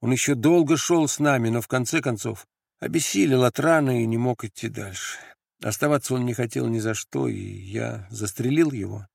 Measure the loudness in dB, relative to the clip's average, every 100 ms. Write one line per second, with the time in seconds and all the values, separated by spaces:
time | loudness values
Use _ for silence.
0 | 0 0 2 2 4 6 6 2 2 2
1 | 2 2 2 4 2 0 0 -2 0 -2
2 | -2 -4 -6 -8 -14 _ _ _ -4 -2
3 | 0 0 4 6 4 4 4 4 4 2
4 | 0 0 0 -2 -8 -10 -10 -8 -10 -10
5 | -12 -12 -16 -20 _ _ -6 -2 2 0
6 | 0 -2 -2 -2 -4 -2 -2 -2 -2 -4
7 | -6 -4 -4 -4 -8 -12 -10 -6 -6 -8
8 | -12 -8 -8 -4 0 2 2 2 -8 -10
9 | -14